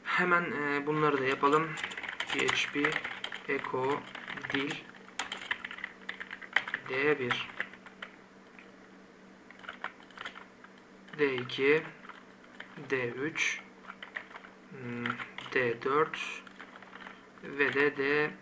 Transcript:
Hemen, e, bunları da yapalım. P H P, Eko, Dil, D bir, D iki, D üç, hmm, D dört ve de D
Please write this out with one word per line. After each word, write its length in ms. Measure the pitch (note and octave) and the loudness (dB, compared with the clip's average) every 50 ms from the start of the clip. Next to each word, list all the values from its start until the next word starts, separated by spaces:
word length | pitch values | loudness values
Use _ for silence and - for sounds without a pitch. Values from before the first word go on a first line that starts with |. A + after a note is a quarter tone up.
| - | 0
Hemen, 380 | - - - F3+ F3+ F3 F3 | 2 2 4 6 6 6 6
e, 440 | F3 D#3 C#3+ C#3+ D3 C#3+ C#3+ C#3+ C#3 | 6 2 0 0 0 2 2 2 2
bunları 340 | D3 D#3 D3+ D3+ D3 C#3+ C3+ | 2 4 6 6 6 6 4
da 40 | C3 | 4
yapalım. 440 | C3+ C3+ C3 C3+ C#3+ D3 D#3 D#3+ D#3 D#3 - - - - - - - - - - - | 2 2 6 6 6 6 6 4 2 -2 -4 -4 -6 -6 -6 -8 -8 -4 -4 -4 -2
P 140 | - C3+ C3 | 0 2 2
H 260 | C3 A#2+ - - - | 4 4 2 0 0
P, 180 | - C#3+ D3 D#3 - - - - - - - - - - - - | 2 2 2 2 2 0 -4 -4 -6 -6 -8 -8 -8 -8 -2 -2
Eko, 480 | C#3 C#3 - - - B2+ C3 C3+ C#3+ - - - - - - - - - - - | -2 -2 0 -2 0 0 2 2 0 0 -2 -8 -12 -12 -10 -8 -8 -8 -4 -2
Dil, 220 | - C#3 C#3 D3+ - - - - - - - - - - - - - - - - - - - - - - - - - - - - - - - - - - - - - - - - - - - - | 0 0 0 0 -4 -6 -8 -14 -18 -18 -18 -10 -8 -6 -6 -6 -6 -8 -4 -4 -4 -4 -4 -10 -8 -8 -8 -10 -10 -10 -10 -10 -8 -10 -10 -10 -10 -12 -12 0 0 0 0 0 -6 -6 -4 -2
D 300 | C3 C3 C#3 D3+ D3+ C#3 | 0 2 4 4 4 4
bir, 300 | B2+ A#2+ A#2 - - - - - - - - - - - - - - - - - - - - - - - - - - - - - - - - - - - - - - - - - - - - - - - - - - - - - - - - - - - - - - - - - - - - - - - - - - - - D3 | 2 0 0 -2 -4 -8 -6 -8 -8 -8 -10 -18 -18 -18 -14 -14 -14 -14 -14 -20 -20 -20 -20 -20 -20 -20 -20 -20 -20 -20 -20 -20 -20 -20 -20 -20 -20 -20 -20 -20 -20 -20 -20 -20 -20 -20 -20 -16 -14 -14 -10 -8 -10 -10 -10 -14 -20 -18 -14 -12 -12 -10 -10 -12 -16 -16 -18 -20 -20 -20 -20 -20 -20 -20 -20 -20 -16 -12 2 2
D 160 | D3 C#3 C3 | 4 4 4
iki, 480 | B2 B2 B2 - - C3+ C#3 D3+ D#3+ D#3+ - - - - - - - - - - - - - - - - - - E3 C#3+ C3 | 0 -2 -2 0 4 6 8 8 6 4 -2 -12 -14 -16 -16 -16 -16 -18 -20 -20 -20 -20 -20 -16 -16 -16 -14 -12 -12 -2 0
D 180 | C3+ C3 B2+ A#2+ | 0 0 0 -2
üç, 520 | A#2 B2+ C#3 D#3+ D#3+ - - - - - - - - - - - - - - - - - - - - - - - - - - - | -2 -2 -4 -2 0 0 0 0 0 -2 -8 -14 -20 -18 -16 -16 -14 -14 -14 -12 -12 -12 -12 -12 -16 -16 -16 -16 -20 -20 -18 -16
hmm, 340 | - C3+ B2 A#2+ A#2+ A#2+ A#2+ A#2+ B2 B2 - - - - - - - | -14 -10 -8 -8 -6 -4 -4 -4 -4 -4 -8 -10 -10 -12 -10 0 2
D 280 | C3 B2+ A#2+ A#2 A#2+ | 4 4 4 2 2
dört 600 | - C3+ C#3 D3+ D#3 D#3 - - - - - - - - - - - - - - - - - - - - - - - - - - | 0 4 4 4 4 4 0 -6 -6 -6 -6 -10 -12 -14 -16 -16 -16 -16 -16 -18 -16 -16 -16 -14 -14 -14 -16 -16 -20 -20 -18 -14
ve 320 | - - C#3 C#3 C#3+ C3+ B2+ | -12 -8 2 2 2 4 6
de 220 | C#3 D3 D3 C#3 | 6 4 4 4
D 340 | C#3 C3+ C#3 D3 D3+ D3+ D#3 F#3+ - | 2 2 2 4 4 2 0 -2 -8